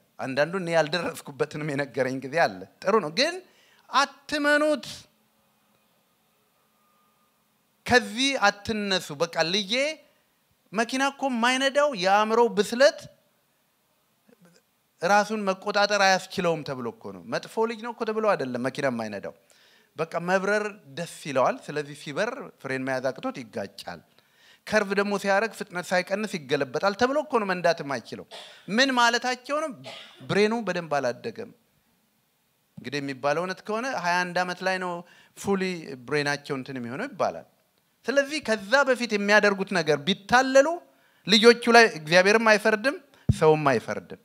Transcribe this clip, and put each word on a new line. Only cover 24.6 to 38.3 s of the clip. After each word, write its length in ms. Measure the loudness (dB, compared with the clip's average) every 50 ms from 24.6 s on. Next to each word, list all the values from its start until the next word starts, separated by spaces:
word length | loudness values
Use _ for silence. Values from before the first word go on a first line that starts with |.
| -8
ከርቭ 240 | 0 0 0 0 2 0
ደግሞ 200 | 0 0 0 -2
ሲያደርግ 360 | -2 0 2 2 2 0 -2 -6
ፍጥነት 320 | -10 -12 -10 -10 -10 -6
ሳይቀንስ 460 | -2 -2 -2 0 -2 -4 -4 -4 -6 -8
ይገለበጣል 600 | -8 -4 -2 -2 -2 -2 -2 -4 -2 -2 0 0
ተብሎ 220 | 2 0 2 2 0
እኮ 120 | -2 0 -2 -2
ነው 80 | 0
መንዳት 320 | 0 -2 0 0 0 0 0
የማይችለው። 460 | -4 -6 -6 -8 -8 -10 -14 -14 -16 -16 -18 -20 -20 -20 -20 -16 -10 -4
ምን 200 | 0 2 2 2
ማለታቸው 640 | 4 4 4 4 2 0 -2 -2 -6 -6 -6 -6 -6 -4
ነው? 120 | -6 -6 -10 -12 -16 -18 -18 -18 -20 -20 -20 -16
ብሬኑ 320 | -6 -2 2 2 2 2 2 -2
በደንብ 320 | -4 -4 -6 -6 -4 -2 -2
አላደገም። 560 | 0 0 -2 -4 -4 -10 -12 -10 -10 -14 -16 -16 _ _ _ _ _ _ _ _ _ _ _ _ _ _ _ _ _ _ _ _ _ _ _ -20 -16
እንግዲህ 200 | -12 -8 -6 -6
የሚባለው 440 | -6 -6 -8 -4 -2 -2 0 -2
እውነት 180 | -2 -6 -8 -10
ከሆነ 240 | -8 -8 -6 -6 -4 -6 -6
ሃያ 200 | -4 -2 0 0 0
አንድ 180 | 0 -2 -2 -4
ዓመት 220 | -2 -4 -4 -4
ላይ 160 | -2 -2 -2 -2
ነው 140 | -4 -6 -8 -8 -12 _ -20 _ _ _ _
ፉሊ 260 | -8 -2 -2 0 0 0 -2 -4 -6 -8 -12 -14 -12
ብሬናቸው 540 | -8 -4 -2 0 0 0 -2 -4 -4 -8 -8
እንትን 200 | -8 -8 -8 -10
የሚሆነው 300 | -10 -8 -8 -8 -8 -10
ይባላል። 400 | -8 -4 -2 -2 -2 -2 -6 -14 _ _ _ _ _ _ _ _ _ _ _ -6
ስለዚህ 320 | -2 0 0 0 0